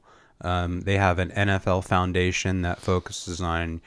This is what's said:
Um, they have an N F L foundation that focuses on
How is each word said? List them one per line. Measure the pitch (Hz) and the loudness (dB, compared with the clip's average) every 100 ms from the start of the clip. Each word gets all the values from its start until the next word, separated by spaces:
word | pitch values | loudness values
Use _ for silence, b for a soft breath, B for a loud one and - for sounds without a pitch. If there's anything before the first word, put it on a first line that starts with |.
| b b b - | b b b -10
Um, | 87 90 87 87 | -4 -2 -2 -2
they | 90 98 | 0 2
have | 98 90 | 4 2
an | 90 | 0
N | 101 101 | 0 0
F | 95 - | 0 2
L | 92 | 0
foundation | 92 92 90 90 90 90 95 95 | 2 2 2 2 2 0 0 0
that | 87 92 | -2 -2
focuses | - 90 - - - 85 | 0 0 -2 -8 -8 -6
on | 90 82 85 82 | -2 -2 -2 -6